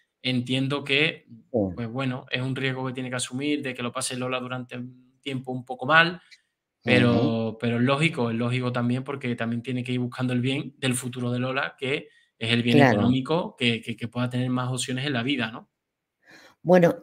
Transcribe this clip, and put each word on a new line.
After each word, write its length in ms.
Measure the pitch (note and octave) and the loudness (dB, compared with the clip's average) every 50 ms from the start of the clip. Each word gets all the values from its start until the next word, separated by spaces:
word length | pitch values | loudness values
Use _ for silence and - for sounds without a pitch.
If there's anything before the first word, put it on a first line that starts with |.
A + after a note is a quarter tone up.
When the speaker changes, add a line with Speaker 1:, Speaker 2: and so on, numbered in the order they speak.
| _ _ _ _ - | _ _ _ _ -4
Speaker 1:
entiendo 640 | B2+ B2+ B2 A#2+ B2 B2+ C3 C3+ C3+ C#3+ C#3+ C#3 | -2 -2 -2 -2 -2 -2 -2 0 -2 -2 -4 -2
que, 420 | C#3 C#3 C#3+ D3+ E3 E3+ - - - A#2 A2+ - _ - | 0 2 2 2 2 0 -4 -12 -20 -20 -20 -10 _ 0
Speaker 2:
Sí. 60 | A#2 G2+ F#2+ F2 | 0 0 0 -2
Speaker 1:
pues 140 | G2 A#2+ A2+ | -4 -6 -6
bueno, 380 | A2+ C3 C3+ C3 B2+ C3 C3+ - | -6 -4 -4 -2 -4 -4 -6 -4
es 120 | C3+ B2+ B2+ | -4 -2 -2
un 140 | C3 C3 | -2 -2
riesgo 300 | B2+ C3 C3+ C3 C3 C3 | -2 -2 -2 -2 -2 -4
que 60 | C3 B2+ | -6 -6
tiene 160 | C3 B2+ B2 | -6 -6 -6
que 60 | B2+ | -4
asumir 460 | B2 A#2+ - B2+ B2+ C#3+ D3 D3 C#3+ B2+ | -4 -4 -4 -6 -4 -2 -2 -2 -2 -2
de 120 | C3 B2+ | -4 -6
que 80 | B2 A#2+ | -6 -6
lo 80 | A#2+ A#2+ | -6 -4
pase 240 | C3 C3 - C3 B2 | -4 -6 -6 -4 -4
Lola 220 | B2+ B2+ C3 B2+ | -4 -4 -4 -4
durante 360 | B2 B2+ B2+ B2+ B2 B2 B2+ B2 | -6 -6 -8 -8 -8 -10 -10 -10
un 420 | B2 B2+ B2+ - - _ _ _ - | -10 -10 -14 -18 -20 _ _ _ -10
tiempo 300 | C#3 C3+ C3+ C3 - B2+ | -8 -6 -6 -6 -6 -8
un 120 | B2+ B2 | -8 -8
poco 200 | - C3 - C3 | -8 -10 -6 0
mal, 360 | B2+ - D#3+ E3 E3+ F3+ F3 - _ - - _ _ _ _ _ _ _ _ - | 4 6 6 6 6 2 -4 -12 _ -20 -20 _ _ _ _ _ _ _ _ 0
Speaker 2:
Ujú. 540 | - B2 B2 B2 A#2+ A#2+ A#2 A#2 A#2 A2+ A2+ A2+ | 4 6 6 6 6 6 4 4 2 2 0 -2
Speaker 1:
pero, 160 | A2+ G#2+ - | -2 -4 -2
pero 160 | - A#2+ A#2 A#2 | -2 -2 0 2
es 40 | B2 | 2
lógico, 480 | C3 C#3 C#3 D#3+ E3 - C#3 A#2+ A#2 | 2 2 2 2 0 0 0 -2 -2
es 60 | A2+ | 0
lógico 360 | A2+ B2 A#2+ B2 B2+ B2+ B2 A#2+ | -2 -2 0 0 -2 -2 -2 -2
también 320 | B2 A#2+ A#2+ A#2+ C3 C3 | -2 0 0 0 -2 -2
porque 320 | - C#3 C#3 C#3 B2 A#2+ | -6 -8 -6 -4 -4 -4
también 260 | A#2+ A#2+ A2+ A#2 A#2+ A#2+ | -4 -2 -4 -4 -4 -4
tiene 220 | - B2+ B2+ B2 | -4 -4 -4 -4
que 80 | B2 B2+ | -4 -4
ir 80 | B2 | -4
buscando 320 | B2 B2 B2 - B2+ B2 B2 | -4 -4 -4 -4 -4 -2 0
el 80 | B2 | 0
bien 340 | A#2+ C3 C3+ C#3+ - - - _ | 0 -2 -2 -4 -6 -8 -8 _
del 160 | - C3 B2 | -2 -2 -2
futuro 360 | B2+ - B2 A#2+ B2+ B2 B2 B2 | -2 -4 -8 -8 -6 -4 -4 -2
de 60 | B2 | -2
Lola, 360 | B2+ C3 C3 C3+ D3+ D#3+ - _ | -2 -4 -2 -4 -4 -6 -6 _
que 300 | - B2+ C#3 E3 - - _ _ _ _ _ - | -4 -4 -4 -4 -4 -8 _ _ _ _ _ -8
es 120 | A#2 A2+ A#2+ | -2 0 2
el 100 | A#2 A#2 | 2 4
bien 160 | A#2+ A#2+ C#3+ | 6 6 8
Speaker 2:
Claro. 0 | |
Speaker 1:
económico, 760 | C#3+ B2+ A2+ G#2 G#2 A#2+ B2+ C3 B2+ C3 D#3 E3+ G3+ G#3+ - - | 8 8 6 6 4 4 4 2 2 0 0 -2 -2 -4 -4 -2
que, 220 | B2+ A#2+ A#2 A2 - | 0 0 0 0 -4
que, 140 | - A2+ | -8 -8
que 120 | - A#2+ A#2 | -8 -8 -8
pueda 220 | - A#2+ B2 B2 | -4 -4 -4 -2
tener 200 | B2 B2 B2+ B2+ | -2 -2 -2 -2
más 200 | B2+ B2+ B2+ B2 | -2 -2 -2 -2
opciones 360 | B2+ B2+ - - B2+ B2+ C3 | -4 -4 -4 -4 -4 -4 -4
en 60 | D3 C#3 | -2 -2
la 80 | A#2+ A#2 | -2 0
vida, 260 | C3 D3 B2+ A#2 A2 A2+ | 0 0 0 -2 -4 -6
¿no? 180 | C#3+ - - _ _ _ _ _ _ _ _ _ _ _ - - - - - _ _ - | -8 -16 -20 _ _ _ _ _ _ _ _ _ _ _ -20 -20 -20 -20 -20 _ _ 2
Speaker 2:
Bueno, 340 | D#3 F3 F3+ E3+ E3+ - - | 6 6 8 8 6 4 4